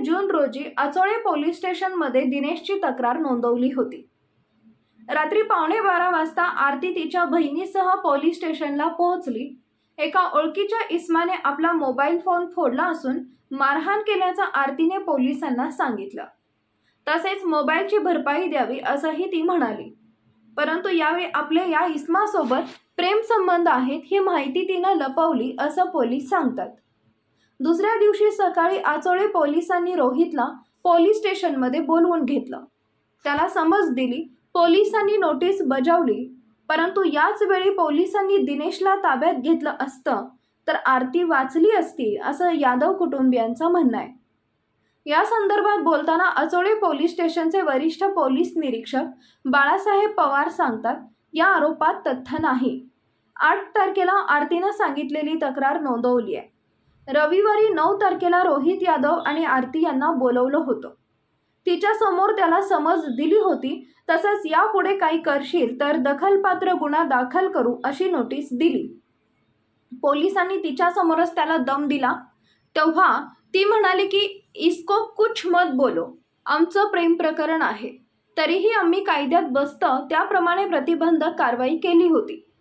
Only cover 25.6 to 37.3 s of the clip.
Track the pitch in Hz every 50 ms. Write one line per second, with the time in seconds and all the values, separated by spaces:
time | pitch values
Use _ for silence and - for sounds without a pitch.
25.6 | 277 302 - 359 359 359 349 302 233 226 254 277 - - 392 349 285 240 - -
26.6 | - - - _ _ _ _ _ _ _ _ _ _ _ _ _ _ _ _ -
27.6 | 262 320 339 330 403 427 453 392 415 415 403 415 427 427 415 - 392 349 349 349
28.6 | 330 359 392 - - 294 302 302 - 370 359 370 415 415 403 339 294 285 294 330
29.6 | 339 349 359 349 349 359 359 320 254 262 254 302 339 - 302 269 240 294 277 -
30.6 | - _ _ _ - 359 339 339 339 403 427 427 - 381 370 - 359 320 277 262
31.6 | 254 254 262 330 285 269 330 339 339 359 339 320 262 226 285 285 - 254 - -
32.6 | 254 - _ _ _ _ _ _ _ _ _ _ - 285 285 294 339 370 - 359
33.6 | 320 320 370 415 349 311 240 262 254 240 240 311 320 - _ _ _ _ - 359
34.6 | 339 349 330 392 427 415 427 427 403 403 427 403 381 311 302 262 349 370 392 392
35.6 | 339 254 269 269 254 330 339 349 320 247 208 - 254 - - - _ _ _ _
36.6 | _ - 311 320 339 370 370 403 381 302 277 294 311 381